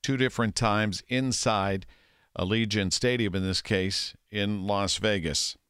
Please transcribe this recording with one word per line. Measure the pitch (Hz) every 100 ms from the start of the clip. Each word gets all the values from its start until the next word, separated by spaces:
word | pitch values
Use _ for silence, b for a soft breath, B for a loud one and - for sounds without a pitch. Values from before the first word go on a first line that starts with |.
two | - 135
different | 127 - 113 -
times | 113 104 107 90 -
inside | 127 131 117 127 107 98 98 - b b b b -
Allegiant | 92 110 113 104 95
Stadium, | - 123 123 107 92
in |
this | 95 92
case, | - 98 95 98 - - _
in | 104 101 104 95
Las | 101 98 -
Vegas. | 107 101 80 71 - - _